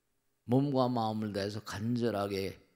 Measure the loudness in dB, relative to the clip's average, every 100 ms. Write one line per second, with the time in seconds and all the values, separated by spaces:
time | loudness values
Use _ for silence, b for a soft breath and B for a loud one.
0 | _ _ _ _ 2 2 4 2 2 2
1 | 0 -2 -2 -2 -2 -4 -8 -4 -2 0
2 | 0 0 -2 -2 -4 -8 _